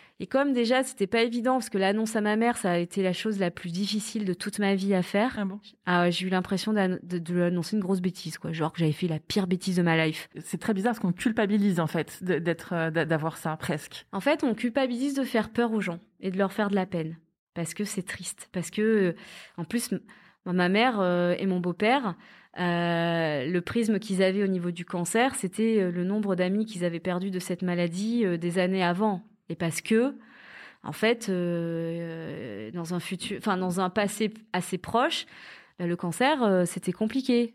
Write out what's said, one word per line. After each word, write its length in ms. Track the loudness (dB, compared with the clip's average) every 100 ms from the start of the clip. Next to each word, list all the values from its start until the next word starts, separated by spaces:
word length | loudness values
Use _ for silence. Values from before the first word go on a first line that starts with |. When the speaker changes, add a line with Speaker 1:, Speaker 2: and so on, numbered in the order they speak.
| -20 -12
Speaker 1:
Et 40 | -2
comme 260 | 0 2
déjà, 300 | 2 4 2
c'était 240 | 2 -2 0
pas 160 | 2
évident, 320 | 2 0 2
parce 160 | 0 0
que 80 | 2
l'annonce 360 | 2 2 0
à 60 | 0
ma 160 | 2 4
mère, 220 | 2 2
ça 140 | 0
a 40 | 2
été 260 | 0 0
la 120 | 0
chose 240 | 0 -2 0
la 120 | 0
plus 220 | -2 -6
difficile 540 | -4 -2 -2 -2 -4 -2
de 80 |
toute 240 | -2 -4 0
ma 160 | 2
vie 180 | 2 2
à 80 | 2
faire. 340 | 2 0 0 -2
Speaker 2:
Ah 80 | -6
bon ? 140 | -6 -14 _ 0
Speaker 1:
Ah 160 | 4
ouais, 100 | 4
j'ai 140 | 2 0
eu 20 |
l'impression 460 | 0 0 -2 0
d'ann-, 260 | 2 2 0
de, 140 | -4 -6
de 160 | -2
lui 100 | 2
annoncer 340 | 2 2 0 -2
une 60 |
grosse 200 | 0 0
bêtise, 340 | 0 -4 -10 -8
quoi. 160 | -6
Genre 180 | -2 -2
que 100 | 2
j'avais 120 | 2
fait 160 | 2 0
la 100 | -2
pire 280 | -2 -2 2
bêtise 300 | 0 2 2
de 60 |
ma 220 | 4 4
life. 240 | 2 -2 -10 -14
Speaker 2:
C'est 200 | -8 -6
très 160 | 0
bizarre, 180 | 0 0
parce 80 | 0
qu'on 120 | 0
culpabilise, 680 | 0 0 2 2 4 4 4
en 60 | 2
fait, 360 | 0 -4 -6
de, 160 | -2 0
d'être, 360 | 0 -2 -2
euh, 160 | -2 0
d'a-, 160 | 0 0
d'avoir 320 | 0 -2 -4
ça, 180 | -6 -6
presque. 480 | -4 -4 -6 -18 -10
Speaker 1:
En 80 | -2
fait, 240 | 0 2
on 100 | 2
culpabilise 600 | 0 0 0 0 0 -2
de 100 | -2
faire 240 | 0 0 0
peur 240 | 0 0
aux 80 | 0
gens 200 | -2 -6 _ _
et 100 | -6
de 60 | -2
leur 160 | -2
faire 160 | 0 0
de 60 |
la 100 | 0
peine. 320 | 0 -2 -4 -8 _ _ _
Parce 180 | -8 -8
que 120 | -6
c'est 180 | -6 -6
triste. 480 | -8 -10 -10 -12 -10
Parce 160 | -8 -6
que, 120 | 0
euh, 300 | 2 4 2 0 -10 -20 -18 -10
en 80 |
plus, 260 | -4 -4 -2
m-, 100 | -6 -8 -20 -20 _
ma 240 | -2 2 4
mère, 320 | 4 4 2
euh, 340 | 2 2 2 2
et 80 | 0
mon 140 | 0
beau-père, 540 | -2 0 2 2 0 -6 -14 -20 _ -4
euh, 880 | 0 0 2 2 2 2 0 0 0
le 140 | -2
prisme 360 | -2 -2 2 0
qu'ils 240 | 0 2
avaient 200 | 2 2
au 60 | 0
niveau 220 | 0 -2
du 140 | -6
cancer, 500 | -6 -4 0 2 2
c'était, 460 | 0 -6 0 2 4
euh, 100 | 2
le 140 | 0
nombre 300 | 0 0 0
d'amis 320 | 0 2 0 -2
qu'ils 180 | -2
avaient 160 | -4 -2
perdu 300 | -4 -2 -2
de 80 | -4
cette 240 | -4 -4
maladie, 640 | -2 0 0 -2 -2 2 2
euh, 100 | 0
des 220 | 0 0
années 260 | 2 2
avant. 380 | 2 2 0 0 -6 _ -12
Et 40 | -4
parce 240 | -2 -4
que, 340 | 2 4 2 -2 -18 -20 -20 -20 -20 -10
en 80 | -8
fait, 360 | 0 0 0 0
euh, 1400 | 0 0 -2 -2 -4 -4 -4 -6 -8 -10 -10 -10 -10 -10
dans 240 | -8 -4
un 60 | -6
futur, 360 | -4 -8 -6 -6
enfin, 180 | -2 -2
dans 240 | 0 0
un 100 | 0
passé 420 | 0 -2 0 -4 -4 -6
assez 260 | -6 -4 -8
proche, 480 | -2 2 2 0 -8 -16 -20 -20 -20 -6
bah, 120 | -4
le 80 | -2
cancer, 480 | -4 2 2 4
euh, 200 | 4 4 2
c'était 260 | 0 -4
compliqué 600 | -2 -2 -2 2 2 2